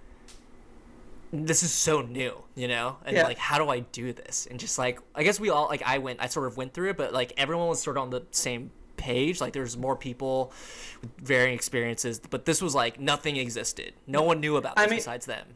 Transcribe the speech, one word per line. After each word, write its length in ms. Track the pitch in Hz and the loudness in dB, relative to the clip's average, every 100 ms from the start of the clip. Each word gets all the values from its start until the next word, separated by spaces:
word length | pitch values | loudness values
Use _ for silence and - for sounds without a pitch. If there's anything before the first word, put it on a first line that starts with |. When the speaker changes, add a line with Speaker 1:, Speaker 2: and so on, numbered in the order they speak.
| - - - - - - - - - - - - - | -20 -20 -20 -20 -20 -20 -20 -20 -20 -20 -16 -16 -8
Speaker 1:
this 300 | 151 156 156 | -4 2 2
is 100 | 170 | 2
so 300 | - 160 151 | 2 2 2
new, 320 | 120 123 127 - - | 0 -4 -4 -6 -12
you 140 | 131 123 | -4 0
know? 300 | 120 123 139 | 0 0 -4
And, 120 | 135 180 | 0 2
Speaker 2:
Yeah. 80 | |
Speaker 1:
like, 140 | 143 123 | 2 0
how 200 | - 147 | 0 2
do 120 | 147 | 2
I 100 | 123 | 0
do 320 | 120 - 123 | -2 -6 -6
this? 340 | 117 - - - | -8 -6 -6 -6
And 100 | 123 | -8
just, 180 | - - | -4 0
like, 220 | 127 123 - | 0 -2 -6
I 80 | 147 | 0
guess 180 | 165 202 | 2 2
we 80 | 208 | 4
all, 160 | 151 151 | 4 4
like, 160 | 147 | 2
I 160 | - 135 | 0 0
went, 220 | 131 123 | -2 -4
I 40 | 123 | -4
sort 180 | 160 131 | -2 -2
of 100 | 117 | -4
went 180 | 131 | -6
through 160 | 175 190 | -4 -2
it, 60 | 180 | -2
but, 140 | 135 | 0
like, 200 | 131 123 - | 0 0 0
everyone 300 | 143 170 170 | 0 2 0
was 120 | 151 | 0
sort 140 | 151 135 | 0 -2
of 60 | |
on 80 | 127 | -2
the 120 | 127 - | -4 -4
same 380 | - - 120 - - - - | -2 -2 -4 -8 -16 -16 -8
page. 420 | 131 123 147 180 | 0 2 2 0
Like, 140 | 127 | -2
there's 200 | 139 123 120 | -4 -6 -2
more 200 | 131 127 | -2 -2
people 560 | 131 120 135 131 127 - - - - - | -4 -4 0 0 0 -6 -16 -14 -14 -14
with 100 | 117 - 135 | -14 -6 2
varying 280 | 127 127 | 4 4
experiences, 640 | 120 - 123 117 113 120 113 | 2 0 0 0 0 -2 -4
but 240 | - 127 | -6 -2
this 160 | - 156 | 2 2
was, 140 | 180 | 2
like, 260 | 135 120 - | 2 2 0
nothing 360 | 139 147 156 139 | 0 0 0 -2
existed. 560 | 123 113 - - - - - | -2 -2 -4 -6 -10 -14 -2
No 160 | 143 | 4
one 180 | 165 160 | 6 4
knew 160 | 151 147 | 4 2
about 160 | 123 - | 4 4
Speaker 2:
I 60 | |
Speaker 1:
this 80 | 214 | 6
Speaker 2:
mean, 80 | 226 | 4
Speaker 1:
besides 260 | - 123 | -2 -6
them, 220 | - 110 - | -6 -8 -8